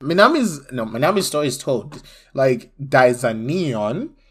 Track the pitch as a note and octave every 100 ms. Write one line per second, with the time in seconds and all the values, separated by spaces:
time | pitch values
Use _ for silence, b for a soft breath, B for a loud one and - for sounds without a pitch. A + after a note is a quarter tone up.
0 | C#3 F3+ A#3 D#4+ G#3+ C#3+ - B2+ A2+ C#3+
1 | D#3 G#3 - D3+ D3 B2+ D3+ A#2+ G2+ -
2 | b b b C3+ C3+ A#2+ - - C#3 C#3
3 | B2 B2 A#2+ A2 A#2+ F#3 D#3 A2 G#2 D#3+
4 | D#4 _ _